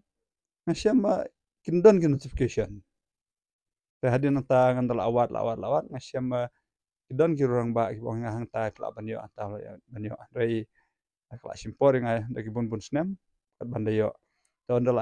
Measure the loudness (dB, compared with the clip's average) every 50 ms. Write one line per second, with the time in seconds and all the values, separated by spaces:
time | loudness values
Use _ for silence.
0 | _ _ _ _ _ _ _ _ _ _ _ _ -4 -4 -2 0 2 2 4 4
1 | 2 2 0 0 -2 -6 _ _ _ _ _ _ _ -2 4 8 8 10 10 8
2 | 6 2 2 0 -2 -6 -4 -2 -2 -2 0 -2 -4 -4 -6 -14 -18 _ _ _
3 | _ _ _ _ _ _ _ _ _ _ _ _ _ _ _ _ _ _ _ _
4 | 0 0 2 2 2 2 0 0 0 2 4 4 6 4 4 2 0 0 0 0
5 | 0 0 2 2 2 0 0 -2 -2 -4 -4 -4 -4 -2 -2 -2 -2 -4 -10 -14
6 | -12 -8 -8 -6 -4 -4 -4 -4 -4 -6 _ _ _ _ _ _ _ _ _ _
7 | _ -4 0 2 2 2 2 2 2 2 2 2 0 0 0 0 0 -2 -4 -6
8 | -6 -6 -6 -4 -4 -6 -6 -6 -8 -6 -6 -4 -4 -4 -6 -8 -10 -10 -10 -10
9 | -10 -8 -8 -10 -10 -12 _ -10 -10 -10 -10 -10 -12 -14 -18 -20 _ _ -14 -10
10 | -10 -10 -10 -12 -16 _ -4 -2 -2 0 0 -2 -4 -8 _ _ _ _ _ _
11 | _ _ _ _ _ -20 -18 -16 -14 -14 -14 -12 -12 -10 -2 2 4 4 4 4
12 | 2 0 -2 -2 -4 -6 -8 -8 -8 -8 -6 -6 -6 -4 -6 -8 -8 -4 -4 -4
13 | -4 -4 -6 -10 _ _ _ _ _ _ _ -14 -12 -8 -6 -4 -2 -2 0 0
14 | 0 0 -2 _ _ _ _ _ _ _ _ _ _ -2 0 0 2 2 2 2